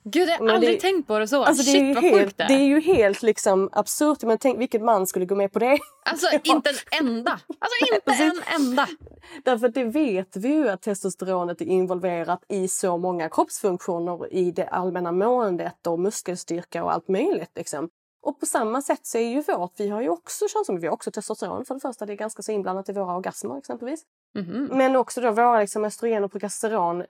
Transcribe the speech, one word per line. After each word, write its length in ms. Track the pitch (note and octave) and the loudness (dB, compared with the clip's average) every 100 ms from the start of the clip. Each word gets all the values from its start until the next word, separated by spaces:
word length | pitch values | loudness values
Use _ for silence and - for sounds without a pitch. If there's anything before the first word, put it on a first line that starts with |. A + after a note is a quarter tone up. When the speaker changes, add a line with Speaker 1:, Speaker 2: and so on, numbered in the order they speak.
Speaker 1:
Gud, 240 | G#3 C#4+ E4+ | -4 0 0
jag 100 | D#4+ | 2
har 60 | |
Speaker 2:
Men 100 | A3+ | 2
Speaker 1:
aldrig 220 | - - A4+ | 4 4 4
Speaker 2:
det, 40 | |
Speaker 1:
tänkt 260 | F#4 F#4+ - | 2 -2 0
på 120 | G#3+ | -2
det 100 | G#3+ | 0
så. 160 | C#4 | 2
Speaker 2:
alltså, 180 | B3+ D#4 | 4 4
det 60 | C4+ | 4
är 20 | |
Speaker 1:
Shit, 100 | C#4+ | 4
Speaker 2:
ju 120 | C4+ | 4
Speaker 1:
vad 80 | C4+ | 4
Speaker 2:
helt, 180 | B3+ G3 | 6 6
Speaker 1:
sjukt 120 | G3 - | 4 0
det 60 | |
är. 40 | D#3+ | 2
Speaker 2:
det 60 | |
är 120 | C4+ C#4 | 4 6
ju 140 | D4 | 4
helt 420 | D4+ E4+ G3+ G3+ | 6 6 4 4
liksom 460 | A3+ G#3 A3 F#3+ F#3+ | 2 2 2 2 2
absurt. 500 | G#3 G3+ - D4+ C#4+ | 0 -2 0 2 2
Men 160 | A3+ A3 | 0 2
tänk, 200 | C4+ A#3+ | 2 0
vilket 220 | B3 A3+ | 0 0
man 240 | A3+ G#3 F#3+ | 2 2 2
skulle 180 | F#3+ | -2
gå 100 | F#3 | -2
med 180 | G3 G3 | 0 0
på 60 | G#3 | 0
det? 200 | A#3+ C#4+ - _ | 2 2 0 _
Speaker 1:
Alltså, 220 | - D4+ E4+ | -6 -2 0
Speaker 2:
<laughs> 160 | D4 | 2
Ja. 100 | D#4 E4 | 2 2
Speaker 1:
inte 140 | D4 | 2
en 360 | C4+ - D4+ C4+ | -2 -2 -2 0
enda. 220 | A#3 A#3+ G#3+ - - | 0 -2 -4 -6 -6
Alltså, 360 | A4+ A#4+ B4+ | -4 0 2
inte 60 | G#4+ - | 2 2
Speaker 2:
Precis. 260 | B3+ D#4 | 2 2
Speaker 1:
en 280 | E4+ - D#4+ | 0 -2 -2
enda. 260 | C4 C4 C#4 D#4+ - - - D#4 | 0 0 0 -4 -20 -20 -20 -6
Speaker 2:
Därför 240 | C4 A#3+ A#3+ | 0 2 2
att 60 | |
det 100 | B3 | 0
vet 520 | A#3 C#4 D4 F#3 F#3+ F#3+ | 0 0 0 0 -4 -4
vi 120 | A#3 | 0
ju 200 | D4+ B3+ | 2 2
att 140 | F#3+ | 0
testosteronet 800 | A3+ G3 G3 - F3+ F#3 F3 E3+ | -4 -4 -4 -6 -4 -2 -2 -2
är 40 | E3 | 2
involverat 800 | F#3 F#3 F#3 F#3 E3+ E3 F3+ - | 2 2 0 -2 -2 -2 -4 -4
i 200 | G3+ F#3 | -4 -2
så 280 | - F#3+ F3 | 0 0 0
många 300 | F3+ F3+ D#3+ | -2 -2 -2
kroppsfunktioner, 1040 | - E4 - G3+ F3+ - E3+ E3+ F3 - | 0 0 0 -2 -2 -4 -4 -4 -6 -4
i 160 | F#3 F3 | -2 0
det 180 | E3 - | 0 -2
allmänna 440 | F#3 F#3 F3 F3 | -2 -2 -2 -2
måendet 720 | F3+ G#3+ B3 G#3+ E3+ E3+ - F3 | 0 2 2 0 -2 -6 -6 -4
och 120 | E3+ | -2
muskelstyrka 840 | F#3+ - - F3+ - E3+ - E3+ | -2 -4 -6 -8 -6 -8 -6 -6
och 80 | E3+ | -2
allt 160 | E3 - | -2 -2
möjligt, 420 | F#3+ E4 C4 E3 | 0 0 -2 -4
liksom. 340 | - E3+ D3 E3 _ _ _ - | -10 -10 -8 -8 _ _ _ -8
Och 140 | C#4+ | -6
på 60 | - | -4
samma 360 | D#4 A3 B3+ | -2 -2 -2
sätt 240 | C#4+ D4 - | -2 -4 -4
så 120 | A#3 | -4
är 100 | A#3 | -2
ju 120 | C4 | -2
vårt, 380 | D4+ C4 F#3 - | -2 -2 -4 -6
vi 80 | G3+ | -6
har 120 | G#3 | -4
ju 60 | C#4 | -4
också 400 | E4+ - - G#4 | -4 -6 -4 -2
könshormon, 320 | G#4+ G#4 F#3 | -2 -2 -2
vi 60 | E3 | -4
har 80 | |
också 160 | G3+ - | -6 -8
testosteron 540 | G#3+ - G#3+ F#3+ F#3 | -8 -8 -8 -6 -8
för 100 | C4 | -8
det 60 | C4+ | -8
första, 260 | C#4 A#3 G#3 | -8 -10 -10
det 60 | |
är 40 | G#3 | -8
ganska 260 | G#3+ - | -10 -10
så 100 | G#3 | -6
inblandat 360 | G#3+ F#3 F#3+ G3 | -4 -4 -6 -6
i 40 | |
våra 240 | G3+ F#3 F3+ | -6 -4 -6
orgasmer 420 | F#3+ - G#3 C4+ | -8 -8 -10 -10
exempelvis. 440 | - B3 - D#4+ - _ _ G#3+ | -12 -10 -8 -10 -12 _ _ -10
Speaker 1:
Mhm. 300 | F3 G#3 C#4 | -8 -6 -2
Speaker 2:
Men 240 | C4 C4 C4 | 2 4 4
också 240 | A#3 - | 0 -2
då 100 | A#3+ | 0
våra 300 | G#3+ A#3+ A#3 | 4 4 4
liksom 240 | G3+ G#3+ | 2 -2
östrogen 400 | G#3+ - A#3 A3 | -4 -4 -2 0
och 60 | G3+ | -2
progesteron, 720 | G3+ G3+ - A3+ A3 F3 F3 - | -4 -8 -4 -2 0 0 -2 -6